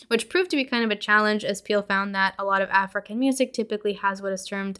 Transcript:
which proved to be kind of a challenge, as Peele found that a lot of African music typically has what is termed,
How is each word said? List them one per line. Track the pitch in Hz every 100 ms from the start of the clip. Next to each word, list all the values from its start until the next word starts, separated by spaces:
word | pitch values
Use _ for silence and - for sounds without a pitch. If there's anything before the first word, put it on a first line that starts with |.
| -
which | 233 -
proved | 359 370
to | 294
be |
kind | 262 240
of | 226
a | 208
challenge, | - 208 214 214
as | 202 196
Peele | - 208
found | 202 196 202
that | 196 190 196
a |
lot | 196 196
of | 196
African | 190 190 202 202 220
music | 269 262 214
typically | - 220 214 208
has | 190 196 190
what | 196
is | 190
termed, | - 196 196 190